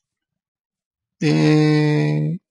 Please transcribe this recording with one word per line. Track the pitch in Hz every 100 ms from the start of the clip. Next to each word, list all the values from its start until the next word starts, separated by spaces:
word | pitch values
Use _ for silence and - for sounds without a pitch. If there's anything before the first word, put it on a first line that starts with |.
| _ _ _ _ _ _ _ _ _ _ _ -
Eh, | 151 156 151 151 151 151 151 151 151 151 151 170 _